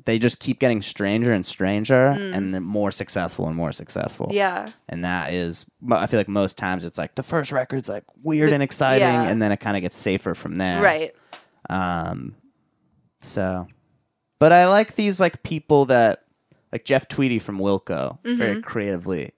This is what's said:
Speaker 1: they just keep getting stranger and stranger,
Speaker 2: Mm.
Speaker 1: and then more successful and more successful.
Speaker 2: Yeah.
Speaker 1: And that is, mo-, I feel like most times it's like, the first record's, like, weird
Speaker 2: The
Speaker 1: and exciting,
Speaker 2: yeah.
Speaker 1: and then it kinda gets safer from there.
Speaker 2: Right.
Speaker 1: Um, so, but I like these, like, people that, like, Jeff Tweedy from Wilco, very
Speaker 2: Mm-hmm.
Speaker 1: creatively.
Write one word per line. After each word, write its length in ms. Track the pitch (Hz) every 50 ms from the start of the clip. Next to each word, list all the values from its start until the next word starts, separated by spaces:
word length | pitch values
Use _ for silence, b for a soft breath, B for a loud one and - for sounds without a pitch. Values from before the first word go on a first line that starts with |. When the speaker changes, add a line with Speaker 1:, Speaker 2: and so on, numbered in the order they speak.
| _
Speaker 1:
they 120 | - 113 113
just 220 | 117 120 - -
keep 200 | - 131 131 -
getting 220 | 135 127 117 107
stranger 520 | 98 - - - 104 98 104 113 120 123 117
and 120 | 95 87
stranger, 680 | - - - 95 95 101 104 110 - 135 127 127 139 139 135
Speaker 2:
Mm. 160 | - 95 -
Speaker 1:
and 180 | 95 98 92 95
then 100 | 92 87
more 260 | 87 104 107 104 98
successful 560 | 95 - 101 - - 101 87 80 - - 92 80
and 80 | 80
more 180 | 82 85 78 -
successful. 560 | - - - - - - - - - - -
Speaker 2:
Yeah. 360 | 202 202 196 185 180 190 - 214 226 _ _ -
Speaker 1:
And 160 | - - 87
that 300 | 90 90 90 78 67 87
is, 320 | 90 87 85 82 - - - _ _
mo-, 160 | - 123 120 80
I 100 | 95 104
feel 120 | - 113
like 80 | 98 104
most 280 | 101 101 98 92 - -
times 280 | - 92 92 92 85
it's 120 | 85 - -
like, 180 | 82 - _
the 80 | - 131
first 280 | - 170 165 143 -
record's, 380 | 143 131 127 - 139 135 123 -
like, 160 | 101 107 - _ _ _ -
weird 280 | 156 156 151 151 156
Speaker 2:
The 20 | 147
Speaker 1:
and 100 | 143 139
exciting, 440 | 135 - - 139 135 131 127 - 123
Speaker 2:
yeah. 140 | 123 123 117
Speaker 1:
and 180 | 90 101 113
then 100 | 110 104
it 80 | 104 101
kinda 220 | - 107 101 98
gets 160 | 90 87 - -
safer 360 | - 107 95 98 - 95 85
from 200 | - - 87 85
there. 260 | 90 95 92 90 87
Speaker 2:
Right. 320 | - 190 160 156 160 - B B B B B B B B B B - -
Speaker 1:
Um, 680 | - 95 92 87 87 85 82 87 87 - 62 - 107 - _ _ _ _ _ _ _ _ _ _ _ _ _ _ _ _
so, 480 | - - - 107 95 92 92 90 87 - _ _ _ _ _ _ _ _ _ _ _ _ _ -
but 140 | 151 160 170
I 140 | 175 180 180
like 280 | 196 208 220 220 -
these, 240 | - 208 208 190 180
like, 240 | 190 170 - - -
people 420 | - 165 151 - - 151 143 139 127
that, 360 | 131 120 117 110 98 - _ _ _ _ _ _ _ _ _ _
like, 140 | - 117 -
Jeff 240 | - 139 131 - -
Tweedy 300 | - - 139 131 120 110
from 200 | - - 101 95
Wilco, 600 | 95 101 98 95 - - 90 73 65 67 - - -
very 300 | 233 247 240 - - 202
Speaker 2:
Mm-hmm. 80 | 220
Speaker 1:
creatively. 720 | 233 - - 113 101 101 95 87 87 98 92 80 69 - -